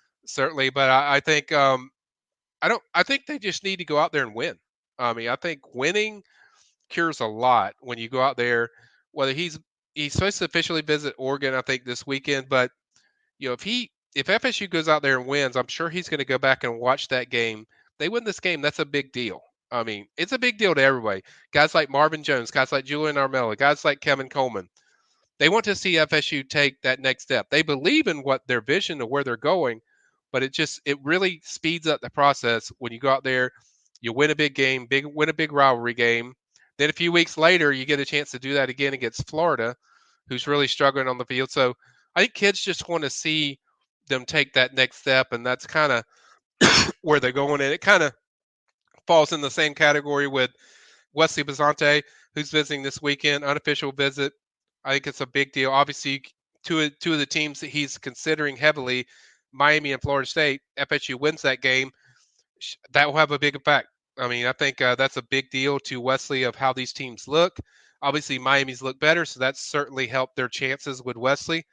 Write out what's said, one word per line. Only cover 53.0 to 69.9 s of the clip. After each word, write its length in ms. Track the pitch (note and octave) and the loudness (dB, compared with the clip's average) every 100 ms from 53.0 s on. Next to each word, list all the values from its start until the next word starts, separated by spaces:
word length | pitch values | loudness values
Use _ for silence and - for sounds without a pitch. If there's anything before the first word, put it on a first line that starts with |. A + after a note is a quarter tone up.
weekend, 440 | D3 C#3 D3+ C#3+ | -4 0 0 0
unofficial 480 | C#3+ D3 - D3 C#3+ | 0 -2 -2 -2 -4
visit. 420 | C3+ C#3 C3+ C#3 - _ _ _ _ | -2 -2 -2 -4 -6 _ _ _ _
I 80 | C#3 | -4
think 140 | C#3 C#3 | -2 -4
it's 160 | - | -8
a 40 | B2+ | -4
big 260 | C#3+ C3+ | -2 -2
deal. 200 | C#3 C3 | 0 2
Obviously, 500 | C3+ C#3+ C#3+ C#3+ C3+ - _ _ _ | 4 2 0 -6 -6 -8 _ _ _
two, 260 | - E3 D3+ C#3 | -4 0 0 -2
two 140 | F3 | -2
of 40 | D#3 | 0
the 80 | C#3 | 0
teams 340 | D#3+ D3+ C#3+ | -2 -4 -6
that 80 | D3 | -8
he's 300 | C#3+ C#3 - | -6 -6 -8
considering 580 | C#3 B2 D#3 D#3 D3 B2+ | -12 -8 -2 -2 -2 2
heavily, 500 | D3+ D3+ B2+ B2+ B2 _ _ _ _ | 2 2 0 -4 -4 _ _ _ _
Miami 400 | C3+ C#3+ D3+ D3 | 2 4 4 0
and 80 | C3+ | -4
Florida 260 | C#3+ C#3 B2+ | -2 -2 -2
State, 340 | - D3+ C#3 - - | 0 0 0 -6 -8
F 160 | C#3+ | -4
S 160 | D3 - | -2 -4
U 80 | B2+ | -2
wins 260 | D3 D#3+ | -2 0
that 200 | C#3+ C3 | -2 0
game, 280 | C3+ C3 C3 - _ _ _ _ _ _ | 2 2 0 -6 _ _ _ _ _ _
sh-, 180 | - - _ | -16 -16 _
that 140 | D3 D3 | 2 2
will 100 | D3 | 4
have 140 | D3+ | 2
a 80 | C#3+ | 2
big 180 | D3 C#3 | 0 0
effect. 320 | D3+ C#3+ - _ _ - | 2 2 0 _ _ -8
I 100 | B2+ | -4
mean, 180 | A#2+ B2 | -2 -2
I 60 | |
think, 280 | B2+ C#3 C3 | 0 -2 0
uh, 140 | B2+ | 0
that's 220 | B2 C3+ - | 2 0 -2
a 60 | |
big 280 | A#2 C3+ C3 | -4 -4 -2
deal 280 | C3+ C3+ C#3 | -4 -2 -2
to 200 | - C3 | -4 -6
Wesley 420 | B2 C3 - C3+ | -2 -2 -2 -2
of 120 | B2+ | -2
how 180 | - C3+ | 0 -2
these 200 | C3 B2 | -2 -6
teams 340 | - C3 A2 - | -10 -12 -14 -4
look. 300 | D3+ F3+ - - _ _ _ | 0 0 -2 -16 _ _ _
Obviously, 360 | C#3 D3 - C3 | -4 -2 -4 -4
Miami's 440 | B2+ C#3 C3+ B2 | 2 2 2 -4
looked 180 | C3 C3+ | -8 -2
better, 240 | D3+ E3+ | 2 2
so 160 | D#3 B2+ | 0 -2
that's 200 | C3 C#3 | -4 -4
certainly 460 | - D3+ C3+ | -6 -4 -4